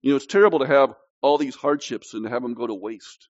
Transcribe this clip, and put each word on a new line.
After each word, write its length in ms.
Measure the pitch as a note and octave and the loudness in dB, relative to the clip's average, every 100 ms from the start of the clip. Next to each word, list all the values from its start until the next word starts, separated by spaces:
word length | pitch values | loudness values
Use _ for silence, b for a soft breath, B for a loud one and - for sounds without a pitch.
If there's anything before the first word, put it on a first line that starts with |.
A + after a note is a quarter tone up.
You 80 | C3 | 0
know, 60 | C#3 | -2
it's 100 | - | 0
terrible 340 | G3 G#3 D#3+ | 4 4 4
to 60 | C3 | 2
have 280 | C#3 C3+ G#2+ _ _ | 4 2 0 _ _
all 160 | C#3 D3 | 0 0
these 180 | C#3+ - | -2 -4
hardships 560 | C#3+ D3 - A2+ - | -2 -2 -4 -12 -10
and 120 | A2+ | -12
to 60 | A2 | -8
have 120 | A#2+ | -6
them 120 | B2 | -8
go 120 | A#2 A#2 | -8 -8
to 80 | |
waste. 540 | G2+ G#2 A2 - - _ | -8 -10 -12 -18 -20 _